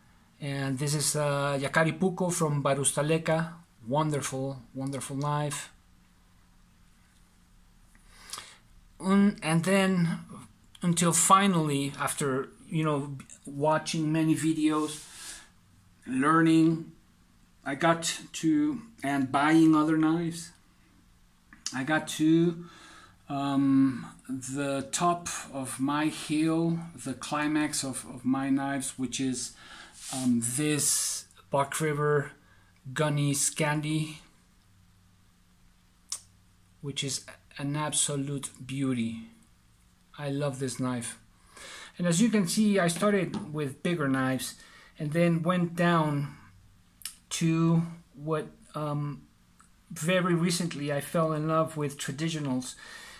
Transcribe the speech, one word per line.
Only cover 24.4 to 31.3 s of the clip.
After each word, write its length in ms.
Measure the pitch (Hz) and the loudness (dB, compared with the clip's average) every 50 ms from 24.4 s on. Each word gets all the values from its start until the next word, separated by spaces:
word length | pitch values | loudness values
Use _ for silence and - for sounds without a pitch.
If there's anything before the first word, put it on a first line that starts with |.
| 123 123 131 143 143 139 139 135 135 - | -8 -8 -6 -4 -4 -2 -2 -4 -4 -4
top 360 | - - 175 175 170 170 175 - - - - - - | -2 0 2 2 2 0 -2 -8 -10 -10 -10 -10 -10
of 260 | 139 131 123 120 - | -8 -8 -8 -6 -4
my 280 | 131 135 139 147 156 156 | -2 0 0 0 0 0
hill, 720 | - - - - 151 151 156 165 160 165 165 170 165 165 - - - | -2 -4 -4 -2 0 0 2 2 2 2 2 0 0 -2 -4 -8 -14
the 180 | - - 131 131 | -12 -10 -10 -10
climax 720 | 127 - - 147 147 147 151 151 151 151 147 151 - - | -8 -8 -6 -4 -2 0 0 0 0 0 0 -2 -4 -4
of, 220 | 135 127 - - 113 120 | -6 -6 -8 -10 -12 -14
of 120 | 123 - | -6 -2
my 240 | 127 131 135 135 139 | -2 0 0 0 0
knives, 480 | 135 139 139 139 139 139 131 - - - | 0 0 0 -2 -4 -4 -6 -6 -6 -6
which 220 | 131 120 - - | -6 -6 -4 -2
is, 340 | 135 131 127 120 - - - - - - - - - - - - - - - | -2 -2 -2 -4 -6 -10 -12 -16 -20 -20 -20 -20 -20 -20 -20 -18 -12 -10 -6
um, 280 | 135 131 127 120 117 117 | -2 2 2 2 2 2
this 840 | 120 123 131 151 151 151 143 127 - - - - - - - - - | 0 -2 -2 0 0 0 0 0 0 0 0 -2 -2 -4 -6 -10 -14